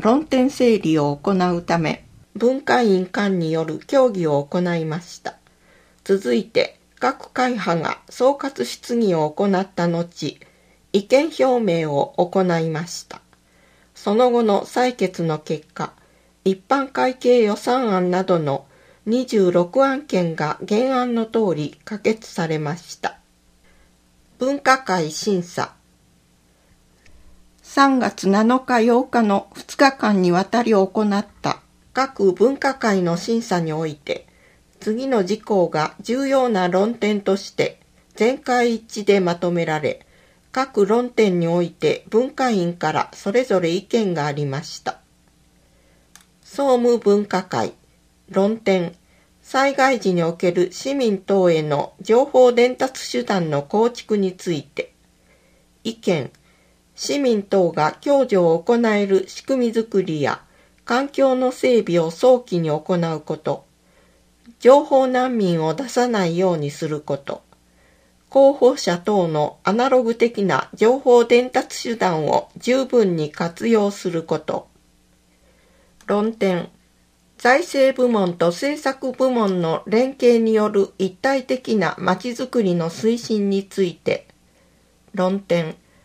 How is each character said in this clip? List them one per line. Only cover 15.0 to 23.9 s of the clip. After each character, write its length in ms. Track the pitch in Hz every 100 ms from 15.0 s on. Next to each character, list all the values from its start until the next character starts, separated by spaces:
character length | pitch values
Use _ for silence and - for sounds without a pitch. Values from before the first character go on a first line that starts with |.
| 180 180
の 160 | 165 156
結 260 | - 156 -
果、 200 | - 151 - _ _ _ _
一 160 | 190 190 -
般 220 | 277 269
会 240 | - 254
計 260 | 254 247 247
予 120 | 214
算 400 | 214 - 247 240
案 160 | 190 180
な 140 | 180
ど 160 | 190 175
の 260 | 147 139 - _ _ _ -
二 200 | 233 254
十 260 | 220 185
六 320 | 175 175 254
案 180 | 269 269
件 320 | 294 185 170
が 240 | 160 151 - 185
原 320 | 214 262 262
案 140 | 247
の 120 | 233 220
通 280 | 226 214
り 240 | 156 147 -
可 160 | - 208
決 280 | 202 220 -
さ 200 | - 165
れ 100 | 156
ま 180 | 151 170
し 200 | - -
た。 240 | - - _ _ _ _ _ _ _